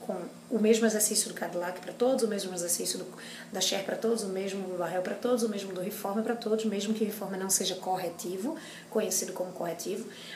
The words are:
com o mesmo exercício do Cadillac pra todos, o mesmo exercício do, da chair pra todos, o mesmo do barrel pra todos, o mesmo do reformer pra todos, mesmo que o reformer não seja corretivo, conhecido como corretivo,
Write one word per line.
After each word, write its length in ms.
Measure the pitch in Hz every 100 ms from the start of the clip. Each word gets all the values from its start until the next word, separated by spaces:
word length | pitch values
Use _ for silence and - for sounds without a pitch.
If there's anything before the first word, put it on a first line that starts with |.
com 140 | - 185 170 - -
o 100 | 220
mesmo 260 | 214 226 220
exercício 440 | 214 - 202 -
do 60 | 180
Cadillac 440 | 175 175 175 185
pra 140 | -
todos, 300 | - 247 269
o 40 | 226
mesmo 260 | 202 185
exercício 440 | 180 175 - 180 -
do, 80 | - - - - -
da 80 | 190
chair 240 | 185 196 196
pra 100 | 214
todos, 280 | 226 226
o 60 | 196
mesmo 380 | 190 196 196 185
do 100 | 180
barrel 260 | 170 185
pra 100 | 180
todos, 300 | - 240 247
o 60 | 226
mesmo 220 | 202 190
do 80 | 185
reformer 440 | 180 - 196 202
pra 120 | 220 233
todos, 300 | 214 220 220
mesmo 280 | 196 208
que 100 | 214
o 20 | 208
reformer 340 | - 190 190
não 100 | 196
seja 260 | - 190 185
corretivo, 800 | 185 185 175 165 180 185 226 320 - - -
conhecido 420 | 220 196 - 185
como 200 | - 180
corretivo, 560 | - 170 165 180 190 - - -